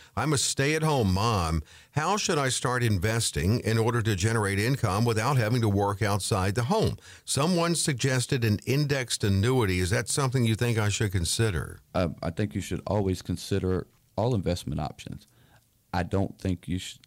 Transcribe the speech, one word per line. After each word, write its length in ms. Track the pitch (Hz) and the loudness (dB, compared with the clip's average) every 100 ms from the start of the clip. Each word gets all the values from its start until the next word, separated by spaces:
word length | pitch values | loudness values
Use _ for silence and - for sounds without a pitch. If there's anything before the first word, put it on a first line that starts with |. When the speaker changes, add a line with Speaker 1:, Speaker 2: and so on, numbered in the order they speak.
| - - | -10 -4
Speaker 1:
"I'm 160 | 139 | -2
a 60 | 139 | 0
stay-at-home 760 | - - 143 156 156 139 101 | 0 0 0 0 0 2 2
mom. 500 | 92 117 104 82 78 - - - | 2 2 2 0 -2 -4 -14 -8
How 240 | 143 160 208 | -4 0 0
should 220 | - 151 | 0 0
I 100 | 131 | 0
start 340 | - 135 123 | -2 -2 0
investing 760 | 120 98 107 113 - - 87 120 | 2 2 0 0 -2 0 0 0
in 160 | 104 113 | 0 0
order 240 | 113 120 | 2 0
to 140 | 107 95 | 0 0
generate 440 | 110 113 101 98 | 0 0 0 0
income 440 | 113 139 107 98 | 0 0 0 2
without 320 | 120 107 117 135 | 2 2 2 2
having 240 | 107 123 | 2 2
to 80 | 110 | 2
work 320 | 101 101 98 | 2 2 0
outside 540 | 104 101 - 104 95 101 | 0 0 0 0 0 0
the 100 | 120 | 0
home? 300 | 214 147 - - - - | 0 0 -2 -10 -18 -6
Someone 500 | 131 160 175 170 160 | 0 2 2 2 0
suggested 680 | - 127 135 131 - 135 113 | -2 0 0 0 0 0 2
an 140 | 104 - | 0 0
indexed 580 | 135 143 139 120 - 107 | 0 0 -2 -2 -2 2
annuity. 540 | 98 117 131 101 92 | 2 4 4 2 2
Is 100 | 90 | 2
that 180 | 120 107 | 0 0
something 380 | - 135 127 113 | -2 0 2 2
you 100 | 110 | 2
think 220 | 120 113 | 2 2
I 100 | 104 | 0
should 240 | 95 107 | 0 0
consider?" 680 | 92 82 - 113 80 - - - | 0 0 0 0 0 -4 -10 -6
Speaker 2:
Uh, 160 | - 87 - | -2 -2 -2
I 60 | 85 | -6
think 260 | 85 104 101 | -2 -4 -4
you 60 | |
should 200 | - 92 - | -6 -6 -2
always 340 | 101 95 92 | 0 0 -2
consider 640 | - 90 - 98 92 92 - _ _ - | -2 -6 -2 -2 0 -2 -4 _ _ -2
all 180 | 117 | 0
investment 460 | 117 85 87 - 76 | 0 0 -2 -4 -4
options. 480 | 73 - - - - _ _ - _ _ _ | -4 -8 -14 -14 -16 _ _ -20 _ _ _
I 100 | 90 | -4
don't 340 | 82 95 98 - | -2 -2 -2 -4
think 300 | 95 90 - | -4 -4 -4
you 100 | 90 | -6
sh-, 180 | - - | -6 -14